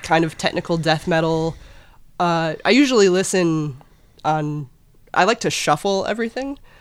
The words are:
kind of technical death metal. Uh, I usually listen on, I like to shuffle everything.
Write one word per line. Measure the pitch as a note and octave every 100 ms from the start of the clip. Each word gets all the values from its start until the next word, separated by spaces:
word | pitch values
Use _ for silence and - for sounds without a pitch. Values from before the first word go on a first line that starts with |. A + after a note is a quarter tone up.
kind | - E3
of | D#3+ -
technical | F#3+ F3 - E3
death | D#3 D#3 F#3
metal. | D#3+ D#3+ D#3+ D#3+ - - - - - - -
Uh, | F3 E3 E3 - -
I |
usually | A#3+ C#4 A#3+ G3
listen | F#3 F#3 F#3+ E3+ D#3 D3 C3 - _ _ -
on, | C#3+ D#3 D3+ D3 C3+ - _ _ -
I | - F#3
like | A#3
to | E3
shuffle | - - D3+ G3+ G3 -
everything. | G#3+ A3+ B3+ C#4 C#4 - -